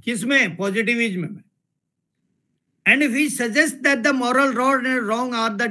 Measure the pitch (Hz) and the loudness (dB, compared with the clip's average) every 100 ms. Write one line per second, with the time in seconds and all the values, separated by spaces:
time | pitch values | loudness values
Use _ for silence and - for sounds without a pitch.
0 | - 233 233 277 208 165 196 196 220 240 | -6 -4 0 2 2 -2 -4 -2 0 0
1 | 226 185 160 - - _ _ _ _ _ | 0 -2 -6 -10 -20 _ _ _ _ _
2 | _ _ _ _ _ _ _ _ - 269 | _ _ _ _ _ _ _ _ 2 4
3 | 294 247 302 - 240 226 311 - 285 277 | 2 0 -2 -2 0 2 0 0 0 2
4 | 294 269 240 254 269 233 262 269 247 254 | 2 0 0 2 2 2 2 2 0 -2
5 | 208 226 254 240 226 202 214 | 0 -2 -2 -2 -4 -2 -4